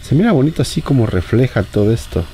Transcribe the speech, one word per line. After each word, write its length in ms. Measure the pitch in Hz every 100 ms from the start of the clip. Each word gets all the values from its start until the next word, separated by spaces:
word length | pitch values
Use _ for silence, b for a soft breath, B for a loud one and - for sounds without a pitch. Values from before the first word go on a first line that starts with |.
Se 140 | - 135
mira 160 | 233
bonito 300 | 156 147 165
así 200 | 139 -
como 240 | - 139 110
refleja 560 | 92 - 113 131 120
todo 300 | - 107 104
esto. 320 | 113 - 87 85